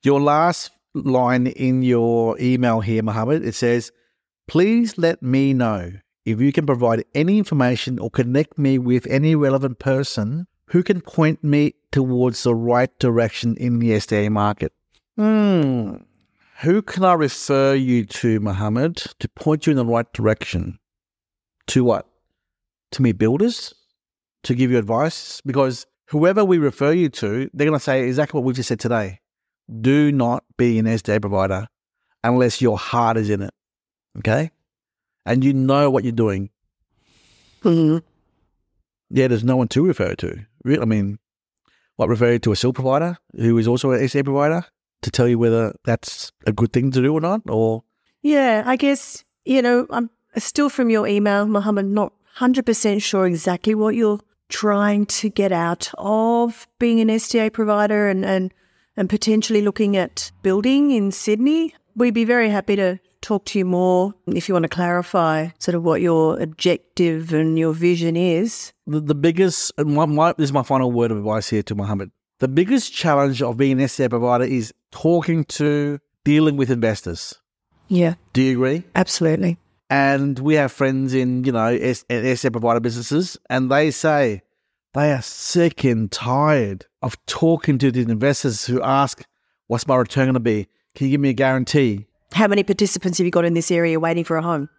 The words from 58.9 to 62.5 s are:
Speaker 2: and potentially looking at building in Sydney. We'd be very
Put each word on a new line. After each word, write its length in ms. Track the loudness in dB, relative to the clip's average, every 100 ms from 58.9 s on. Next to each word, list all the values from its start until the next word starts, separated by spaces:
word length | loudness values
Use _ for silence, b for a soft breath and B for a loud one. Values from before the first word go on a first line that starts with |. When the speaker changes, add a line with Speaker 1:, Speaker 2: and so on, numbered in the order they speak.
| -6
Speaker 2:
and 120 | -2
potentially 520 | -2 2 0 2 2
looking 340 | 0 0 0 2
at 360 | -2 -6 -12 _
building 500 | 0 0 2 2 2
in 200 | 2 0
Sydney. 640 | -4 -2 0 2 0 -2 -6 _ -2
We'd 180 | 0
be 120 | 2 0
very 240 | 2 2